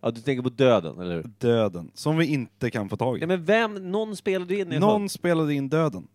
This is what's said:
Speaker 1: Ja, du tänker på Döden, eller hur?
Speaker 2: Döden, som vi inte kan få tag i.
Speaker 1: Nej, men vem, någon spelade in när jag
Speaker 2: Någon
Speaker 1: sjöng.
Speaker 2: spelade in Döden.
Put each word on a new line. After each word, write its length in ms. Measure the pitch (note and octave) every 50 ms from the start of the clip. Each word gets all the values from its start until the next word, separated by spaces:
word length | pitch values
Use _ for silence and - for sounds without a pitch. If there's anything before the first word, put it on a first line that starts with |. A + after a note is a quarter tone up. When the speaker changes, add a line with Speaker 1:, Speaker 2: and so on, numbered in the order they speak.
Speaker 1:
Ja, 100 | - A#2
du 100 | A#2 A#2
tänker 220 | A2+ C#3+ C3+ B2
på 60 | B2 B2+
Döden, 520 | A#2+ A2+ C3+ C3 A#2+ G2+ E2 D#2+ B1 E2+
eller 160 | F2+ F2+ F2
hur? 140 | E2 D#2+ A#2 - _
Speaker 2:
Döden, 520 | - A#2+ A#2 A#2 A2 G2+ F2 F2 E2 - _
som 220 | - - D3+ D#3
vi 100 | D#3+ E3+
inte 440 | C3+ D3+ C#3 A#2+ - _ _ - A#2
kan 180 | - A#2+ G2+ F#2+
få 80 | G#2+
tag 200 | G#2 A2+ C3 B2
i. 40 | -
Speaker 1:
Nej, 80 | - E3
men 160 | F#3 F#3 E3
vem, 300 | D#3+ G#3 A3+ A#3 A3 G#3+ G3 F#3+ F3+
någon 260 | F#3 G#3+ A3 G#3+ G#3
spelade 400 | F3+ - G#3 F#3+ F#3+ F3+ F3 F#3 G#3
in 100 | F#3+ F3
när 60 | D#3+
jag 60 | D#3
Speaker 2:
Någon 200 | F3+ G#3+ G#3+ G#3
Speaker 1:
sjöng. 80 | G3+ G3
Speaker 2:
spelade 460 | - - - F3 E3+ D#3+ D#3+ D3 D3
in 140 | C#3+ C#3 C3+
Döden. 400 | D3 D#3 E3 D3+ A2 F#2 - -